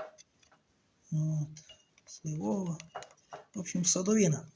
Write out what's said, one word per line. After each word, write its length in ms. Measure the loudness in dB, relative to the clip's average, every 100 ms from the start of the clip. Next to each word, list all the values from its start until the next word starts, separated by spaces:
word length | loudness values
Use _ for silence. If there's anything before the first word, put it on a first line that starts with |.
| -14 -14 -20 _ _ _ _ _ _ _ -4
От. 520 | -2 0 0 -4 -8 -20 -20 _ _ -20
Сливова. 720 | -10 -8 -4 -2 -2 -2 -6 -8 -14 -14 _ -20 -20 -12 -10
В 40 |
общем, 260 | -6 0 2
садовина. 640 | 2 4 6 6 4 -2